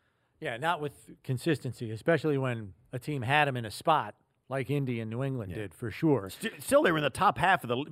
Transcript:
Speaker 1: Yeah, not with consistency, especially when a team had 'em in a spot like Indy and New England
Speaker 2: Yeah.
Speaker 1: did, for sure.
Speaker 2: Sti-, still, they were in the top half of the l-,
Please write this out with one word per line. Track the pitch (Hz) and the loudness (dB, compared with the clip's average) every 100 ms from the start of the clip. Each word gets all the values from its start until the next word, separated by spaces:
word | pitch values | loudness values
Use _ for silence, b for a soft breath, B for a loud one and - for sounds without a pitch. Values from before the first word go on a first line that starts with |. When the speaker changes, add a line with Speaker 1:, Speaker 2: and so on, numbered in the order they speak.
| _ _ _ _ | _ _ _ _
Speaker 1:
Yeah, | 156 117 | -8 -4
not | 160 170 | -2 -2
with | 147 - - - | -4 -10 -18 -12
consistency, | - 123 - 147 131 117 113 | -6 -2 0 0 -2 -8 -8
especially | 110 - 165 156 139 | -4 2 2 2 0
when | 131 117 104 - _ | 0 -4 -8 -16 _
a | 127 | -10
team | - 147 | -6 -4
had | 113 147 147 | 2 4 4
'em | 123 | 0
in | |
a | 113 | -6
spot | - - 156 107 - _ _ - | -4 2 2 0 -10 _ _ -8
like | 135 127 | -6 -2
Indy | 143 135 120 | -2 -2 -4
and | 110 | -4
New | 117 | -4
England | 139 131 98 | -4 -4 -6
Speaker 2:
Yeah. | 87 | -8
Speaker 1:
did, | 101 | -8
for | - 117 | -8 -10
sure. | - 160 135 95 | 0 2 2 2
Speaker 2:
Sti-, | - 220 - | -8 -8 -8
still, | 135 277 | 2 4
they | 226 | 4
were | 160 | 4
in | 147 | 0
the | |
top | - 196 - | 2 2 4
half | 175 185 | 4 4
of | 117 | 2
the | 120 | -2
l-, | 151 | -2